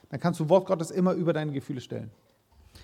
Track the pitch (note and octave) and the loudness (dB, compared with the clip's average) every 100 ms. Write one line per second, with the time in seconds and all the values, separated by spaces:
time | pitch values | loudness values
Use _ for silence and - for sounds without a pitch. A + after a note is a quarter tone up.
0 | - C#3+ F3 E3+ D#3 F#3 F#3 F#3 E3 - | -12 -2 -2 0 4 4 4 -2 -2 0
1 | F3+ F#3 E3+ D#3 D3+ C#3 - C3 - A#2 | 2 2 0 0 -2 -4 -6 -8 -8 -10
2 | A2 - _ _ _ _ - - | -10 -14 _ _ _ _ -20 -20